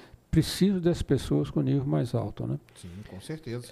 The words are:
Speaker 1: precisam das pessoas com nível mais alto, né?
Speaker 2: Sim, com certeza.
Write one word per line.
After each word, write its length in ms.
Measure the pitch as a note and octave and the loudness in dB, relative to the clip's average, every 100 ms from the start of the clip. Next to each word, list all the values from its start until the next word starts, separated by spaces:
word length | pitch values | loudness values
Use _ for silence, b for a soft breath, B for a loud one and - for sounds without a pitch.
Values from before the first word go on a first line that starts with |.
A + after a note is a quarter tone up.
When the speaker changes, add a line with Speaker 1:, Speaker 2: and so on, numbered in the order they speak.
| B - _ | B -20 _
Speaker 1:
precisam 500 | E3 - - F#3 F#3+ | 2 2 2 4 4
das 200 | E3+ E3 | 2 0
pessoas 480 | - C3+ - D3 D3 | 2 0 2 0 2
com 120 | D#3 | 0
nível 260 | C3+ C#3 C3 | 2 2 2
mais 260 | D3+ B2+ | 0 0
alto, 300 | A#2+ G#2 - A#2 | -2 -2 -4 -4
né? 120 | C#3 - | -6 -8
Speaker 2:
Sim, 140 | - F2+ F2 G#2 | -18 -16 -16 -14
com 120 | F#2+ | -14
certeza. 480 | - D#3 - A#2+ A#2+ | -12 -10 -8 -8 -8